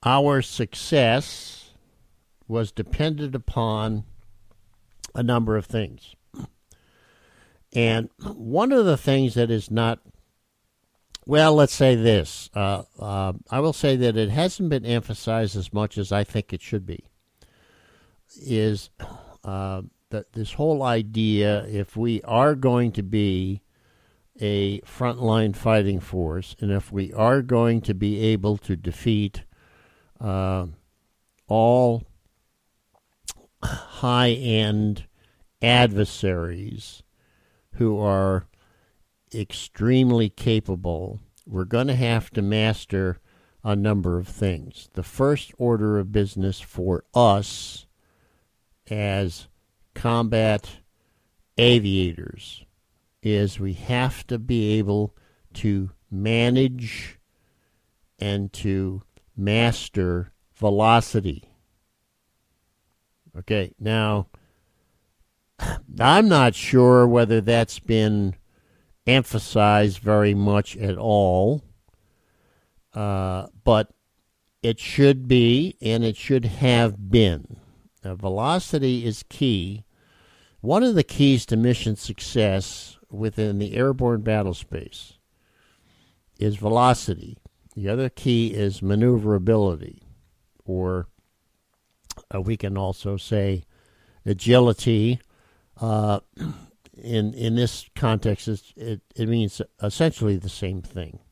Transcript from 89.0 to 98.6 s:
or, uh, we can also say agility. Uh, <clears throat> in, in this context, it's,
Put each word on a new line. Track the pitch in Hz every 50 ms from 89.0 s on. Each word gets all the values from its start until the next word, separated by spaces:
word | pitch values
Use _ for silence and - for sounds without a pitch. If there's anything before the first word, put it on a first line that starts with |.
| 113 123 123 113 104 107 107 98 90 104 113 110 104 98 87 78 80 - - - _ - - _ _ _ _ _ _ _ _ _ _
or, | - 95 92 92 92 92 92 87 - _ _ _ _ _ _ _ _ _ _ _ _ _ _ _ _ _ _ _ _ - - _ _ -
uh, | 98
we | 95 98 113 101
can | - 101 98 98
also | 98 95 95 - - 101 101 95
say | - - 113 104 98 98 95 92 - _ _ _ _ _ _ _ _ _ _ _ _
agility. | - 104 92 - 113 120 127 123 120 107 - - - 117 110 104 117 123 120 _ _ _ _ _ _ _ _ _ _ _ -
Uh, | - 113 107 107 107 107 101 98 - _ _
<clears throat> | - - 160 - - - _ _ _ _ _ _ -
in, | - 113 120 110 104 107 -
in | - 117 117 113
this | 120 120 117 - - - - _
context, | - - 113 110 104 - 113 104 - - -
it's, | 110 98